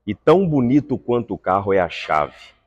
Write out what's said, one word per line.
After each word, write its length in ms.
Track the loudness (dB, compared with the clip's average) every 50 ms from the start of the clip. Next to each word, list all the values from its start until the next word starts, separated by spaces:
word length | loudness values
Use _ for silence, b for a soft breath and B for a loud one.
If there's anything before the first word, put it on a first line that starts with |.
| -10
E 100 | -10 -8
tão 320 | -4 2 2 4 4 4 0
bonito 500 | 0 0 0 2 2 2 0 0 -6 -6
quanto 380 | -4 -2 -2 -2 -2 -4 -10
o 20 | -8
carro 360 | -4 -2 -2 0 0 0 0
é 60 | 0
a 100 | 0 -2
chave. 640 | -4 -10 -6 -2 -2 -2 -2 -2 -6 -16 -20 -20 _ _ _